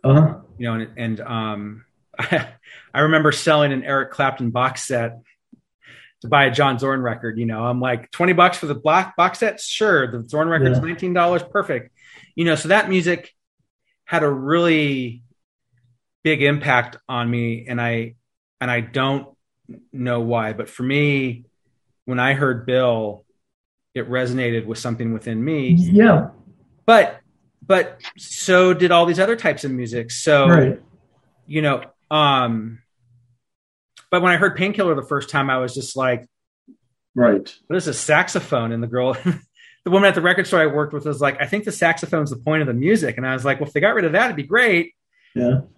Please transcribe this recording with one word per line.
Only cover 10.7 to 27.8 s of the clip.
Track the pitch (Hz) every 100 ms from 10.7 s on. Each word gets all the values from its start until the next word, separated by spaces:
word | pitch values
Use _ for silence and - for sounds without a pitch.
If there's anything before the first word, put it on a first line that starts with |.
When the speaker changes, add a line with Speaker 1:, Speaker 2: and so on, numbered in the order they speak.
| 127
Speaker 1:
Yeah. | 160
Speaker 2:
nineteen | 170 185
dollars. | 175 175 175
Perfect. | 175 202 185 127 - _ _ - _ -
You | 165
know, | 151
so | 156
that | 208 190
music | 185 170 175 - _ _ _ _ _ _ _ -
had | -
a | 147
really | 135 135 165 170 156 147 135 127 120 _ _ _ _ _ _ _ _ _ _
big | 160 151
impact | 143 147 143 123 117 - -
on | 123 117
me, | 120 117 117 117
and | 120
I, | 120 117 117 - _ _ _ _
and | 123
I | 120
don't | 110 135 135 139 139 _ _ _ - - _
know | 131 123 120
why, | 117 117 107
but | 104 135
for | -
me, | 127 143 147 139 131 120 - _ _ _ _ _ -
when | 123
I | 127
heard | 139 139 120 120
Bill, | 127 127 113 107 101 _ _ _ _ _ _ _
it | 127 117
resonated | 127 123 127 123 117 104
with | 110
something | 123 117 113
within | 113 120 110
me. | 139 156 131
Speaker 1:
Yeah. | 170 170 196 226 160 - - _ _ _ _ -
Speaker 2:
But, | 226 - - _ _ _ _ -
but | 190